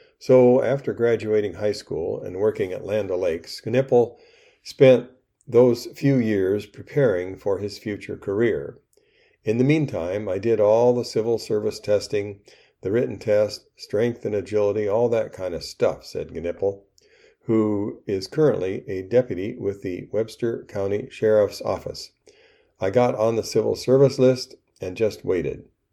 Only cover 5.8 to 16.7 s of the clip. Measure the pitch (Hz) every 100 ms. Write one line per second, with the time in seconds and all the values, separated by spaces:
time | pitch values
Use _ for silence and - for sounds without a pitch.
5.8 | - - 139 135 110 101 92 104 101 -
6.8 | 98 147 127 92 90 95 101 95 101 -
7.8 | 110 101 - 98 - 101 117 78 - -
8.8 | _ _ _ _ _ _ - 113 131 156
9.8 | 143 92 85 101 104 95 113 107 104 110
10.8 | 123 123 113 117 110 113 - 110 107 -
11.8 | - 104 - 104 104 101 _ _ _ _
12.8 | 92 110 131 101 110 104 104 - _ _
13.8 | - 104 120 120 110 104 90 104 104 104
14.8 | 104 107 120 113 107 - 92 82 - -
15.8 | 107 - - - 78 80 85 87 98